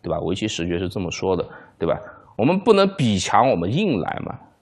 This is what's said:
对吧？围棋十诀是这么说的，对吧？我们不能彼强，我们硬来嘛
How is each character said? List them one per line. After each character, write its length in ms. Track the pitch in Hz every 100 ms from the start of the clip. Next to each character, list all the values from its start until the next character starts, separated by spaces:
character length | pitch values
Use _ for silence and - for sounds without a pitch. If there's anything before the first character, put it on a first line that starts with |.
对 80 | 90
吧？ 120 | 80
围 160 | 82 101
棋 100 | 110
十 220 | - 87
诀 100 | 87
是 100 | 92
这 120 | 101
么 100 | 87
说 260 | - 92 90
的， 80 | 82 - - _
对 80 | 82
吧？ 100 | 78 - - - -
我 60 |
们 120 | 120 190
不 120 | 214
能 160 | 202 196 190
彼 220 | 127 98
强， 320 | - 104 131
我 60 | 98
们 140 | 85
硬 280 | 131 208 110
来 240 | - -
嘛 140 | - - - _